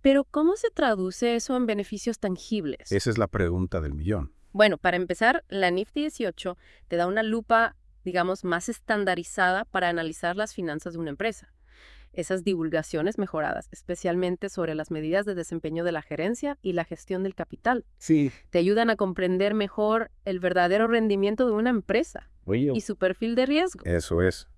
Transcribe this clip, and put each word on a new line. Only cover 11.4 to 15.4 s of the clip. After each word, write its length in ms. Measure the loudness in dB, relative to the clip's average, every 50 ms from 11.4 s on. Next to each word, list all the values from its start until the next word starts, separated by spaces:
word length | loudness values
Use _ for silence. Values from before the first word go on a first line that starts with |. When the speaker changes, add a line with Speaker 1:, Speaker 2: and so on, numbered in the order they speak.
| -18 _ _ _ _ _ _ -20 -20 -20 -20 -20 -20 _ -8
Speaker 1:
Esas 320 | -8 -2 -2 -2 -2 0
divulgaciones 720 | 0 0 0 0 0 0 -2 -2 -2 -4 0 0 0 0
mejoradas, 500 | -2 -4 -4 -2 -4 -2 -2 -4 -6 -8 -12
especialmente 760 | -20 -18 _ -10 -8 -4 -2 -2 0 0 0 0 -2 -4 -6
sobre 260 | -8 -4 -4 -4 -2 -2
las 160 | -6 -6 -6
medidas 360 | -6 -4 -2 0 0 0 0
de 100 | -2 -4
desempeño 480 | -6